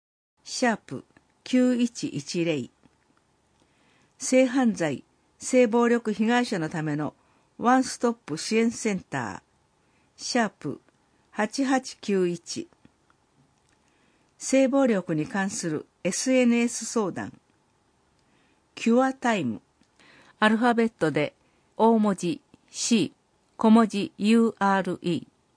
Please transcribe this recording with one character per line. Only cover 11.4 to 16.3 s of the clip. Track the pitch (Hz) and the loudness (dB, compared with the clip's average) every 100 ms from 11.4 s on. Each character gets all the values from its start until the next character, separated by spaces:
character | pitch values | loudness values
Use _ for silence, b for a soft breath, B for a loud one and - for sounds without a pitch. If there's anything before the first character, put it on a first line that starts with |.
| 214 - 262 | -4 -2 0
八 | 262 262 - | -2 -4 -10
九 | - 190 180 | -4 -2 -2
一。 | 170 - - - _ _ _ _ _ _ _ _ _ _ _ _ _ _ _ _ _ | -4 -10 -12 -12 _ _ _ _ _ _ _ _ _ _ _ _ _ _ _ _ _
性 | - 269 262 | 0 2 4
暴 | 277 262 | 4 2
力 | 196 - | 0 -2
に | 156 147 | -4 -2
関 | 202 196 | -4 -4
す | - 170 | -6 -6
る | 151 - _ | -6 -8 _
エ | 180 | -6
ス | - 262 | -4 0